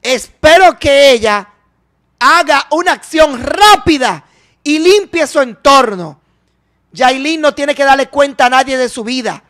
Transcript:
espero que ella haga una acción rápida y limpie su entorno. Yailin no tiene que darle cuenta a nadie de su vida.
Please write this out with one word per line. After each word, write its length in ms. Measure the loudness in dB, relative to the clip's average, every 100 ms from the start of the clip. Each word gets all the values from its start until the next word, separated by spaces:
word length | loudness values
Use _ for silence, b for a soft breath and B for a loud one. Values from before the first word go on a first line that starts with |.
espero 760 | -4 -6 -6 _ 4 6 4 2
que 320 | 0 4 4
ella 340 | 4 0 -4 -6 _ _ _ _ _ _ _
haga 480 | 2 2 2 -2 0
una 220 | -4 -2
acción 460 | -4 -6 0 0 0
rápida 800 | -8 0 2 2 0 -2 -2 -6 _ _ _ _
y 160 | -6 -2
limpie 480 | 2 0 0 -6 -4
su 140 | -2
entorno. 800 | -4 -4 2 2 2 -4 -14 -18 _ _ _ _ _ _ _
Yailin 480 | -2 -2 -2 -4 -2
no 140 | -2
tiene 200 | -2 -6
que 100 | -2
darle 240 | 0 0 -2
cuenta 380 | -2 -2 0 0
a 40 |
nadie 280 | 0 -2 -4
de 100 | -4
su 160 | -6
vida. 380 | -8 -6 -8 -10 _